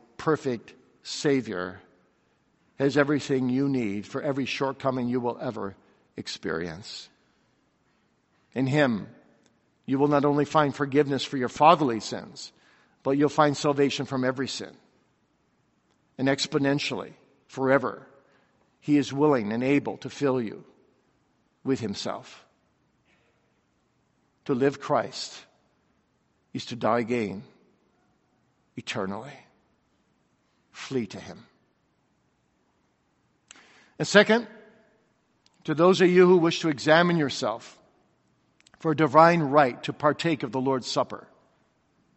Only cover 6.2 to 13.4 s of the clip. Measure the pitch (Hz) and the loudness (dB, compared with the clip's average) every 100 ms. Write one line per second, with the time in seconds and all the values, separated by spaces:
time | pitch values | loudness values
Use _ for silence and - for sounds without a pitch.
6.2 | - - 92 82 85 80 104 - - _ | -12 -10 -6 -6 -6 -10 -14 -18 -20 _
7.2 | _ _ _ _ _ _ _ _ _ _ | _ _ _ _ _ _ _ _ _ _
8.2 | _ _ _ - 131 147 139 110 - - | _ _ _ -4 0 2 2 0 -6 -18
9.2 | _ _ _ _ _ _ - 135 147 147 | _ _ _ _ _ _ -6 0 2 4
10.2 | 143 147 139 156 147 - 143 135 143 135 | 2 0 2 2 0 -2 -2 0 0 -2
11.2 | - 143 123 - 151 175 147 113 - 101 | -4 -6 -6 4 6 6 4 -2 -6 -12
12.2 | - - - _ _ _ _ _ - 143 | -12 -18 -20 _ _ _ _ _ -2 2
13.2 | 147 - | 2 4